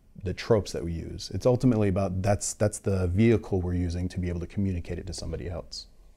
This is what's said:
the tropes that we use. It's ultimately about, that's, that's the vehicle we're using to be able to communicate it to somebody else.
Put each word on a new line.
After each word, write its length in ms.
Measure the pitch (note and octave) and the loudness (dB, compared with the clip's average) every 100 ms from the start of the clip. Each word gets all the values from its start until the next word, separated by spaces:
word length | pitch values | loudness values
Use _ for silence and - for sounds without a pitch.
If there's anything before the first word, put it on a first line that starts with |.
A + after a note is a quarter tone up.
| _ - F#2+ | _ -10 -8
the 80 | |
tropes 400 | F2+ - A2 - | -4 2 2 2
that 100 | - | -6
we 80 | E2+ | -6
use. 400 | E2 - G2 - | -6 -8 -10 -8
It's 120 | F2+ B2+ | 0 2
ultimately 420 | B2 B2+ A2 G2+ | 4 4 4 4
about, 340 | F#2+ G2 F#2+ | 2 0 0
that's, 320 | G2 G#2 - | 0 0 -2
that's 260 | - G#2 - | 0 0 0
the 280 | - F#2+ F2+ | -2 0 2
vehicle 540 | F#2+ A2+ G#2+ - F#2+ | 4 6 4 2 -2
we're 140 | F2+ F2+ | 0 0
using 340 | F2 F2 F2+ | 0 -2 -4
to 100 | - | -2
be 80 | F2+ | -4
able 140 | F2 | -4
to 40 | E2+ | -6
communicate 520 | - G2 F2 - E2+ | -2 -2 -2 -4 -8
it 80 | F2 | -8
to 60 | |
somebody 340 | E2 E2+ D#2+ C#2 | -8 -6 -6 -6
else. 380 | E2+ - - - - - | -8 -10 -14 -16 -20 -20